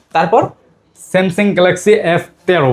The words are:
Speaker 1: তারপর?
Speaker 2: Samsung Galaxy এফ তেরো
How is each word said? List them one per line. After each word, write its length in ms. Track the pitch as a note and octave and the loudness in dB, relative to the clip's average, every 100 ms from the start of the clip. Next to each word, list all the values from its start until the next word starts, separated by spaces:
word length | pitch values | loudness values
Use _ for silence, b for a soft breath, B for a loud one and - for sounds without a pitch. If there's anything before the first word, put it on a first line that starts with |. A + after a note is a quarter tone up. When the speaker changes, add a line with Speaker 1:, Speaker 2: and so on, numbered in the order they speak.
| _ | _
Speaker 1:
তারপর? 280 | E3 E3+ A#3 F#4+ - _ _ _ _ - | -4 0 0 -2 -8 _ _ _ _ -6
Speaker 2:
Samsung 380 | F#3 F#3+ F3+ G#3 F3+ | -2 -2 -2 -2 2
Galaxy 360 | F3+ F3+ - G#3+ F3 | 0 0 0 0 0
এফ 80 | E3+ - _ - | -4 -4 _ -2
তেরো 220 | F3+ C3+ | 0 0